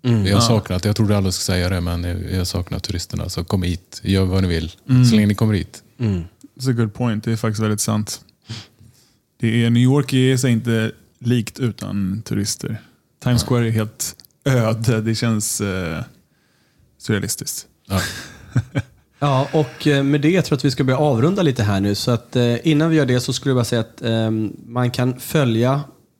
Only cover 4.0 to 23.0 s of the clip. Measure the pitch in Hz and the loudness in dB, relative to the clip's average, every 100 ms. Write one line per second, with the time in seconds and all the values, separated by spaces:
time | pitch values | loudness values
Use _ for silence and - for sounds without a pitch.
4 | 113 98 92 95 92 82 82 - - 127 | 0 2 2 2 2 0 -4 -10 2 4
5 | 123 110 104 101 110 101 85 - _ - | 6 6 4 2 0 0 -4 -14 _ -4
6 | 117 92 82 _ - - 131 117 110 - | -2 -2 -6 _ -20 -8 -4 0 -2 -2
7 | 123 107 110 113 113 104 107 104 - 107 | -2 -2 -4 -2 -2 -2 -2 -2 -2 -2
8 | 107 - _ _ - 113 - _ - _ | -4 -10 _ _ -16 -16 -16 _ -20 _
9 | _ _ _ _ 117 113 117 117 127 143 | _ _ _ _ 0 2 4 4 4 4
10 | 131 131 131 127 131 113 117 113 110 - | 2 2 2 2 2 0 0 0 -2 -6
11 | _ _ 120 123 107 - 123 - 98 101 | _ _ 0 0 -2 -4 -6 -4 -8 -4
12 | 95 104 - 107 101 - - 104 - _ | -4 -6 -6 -4 -4 -6 -8 -10 -14 _
13 | _ _ 127 120 - 123 117 110 107 - | _ _ 0 0 2 0 2 0 -4 -8
14 | - - _ _ 139 127 110 113 113 110 | -12 -12 _ _ 0 2 2 0 0 0
15 | 110 110 117 110 104 - 101 92 90 - | 0 -2 0 -2 -2 -4 -4 -4 -4 -6
16 | 127 _ _ _ _ _ _ _ _ _ | -10 _ _ _ _ _ _ _ _ _
17 | - 104 101 - - - - _ - 95 | -4 -2 -2 -8 -8 -12 -14 _ -6 -4
18 | 92 - - - - - - - - _ | -4 -10 -16 -20 -4 -4 -2 -8 -8 _
19 | _ _ 147 131 139 160 147 - 151 139 | _ _ 0 0 2 0 0 0 0 2
20 | 139 147 147 185 - 143 143 131 135 131 | 2 2 2 2 0 0 0 0 0 2
21 | 151 113 147 202 165 123 104 98 101 101 | 2 4 2 2 2 2 0 2 0 0
22 | - 117 - 127 120 117 160 147 165 160 | 0 -2 0 0 2 2 2 2 4 2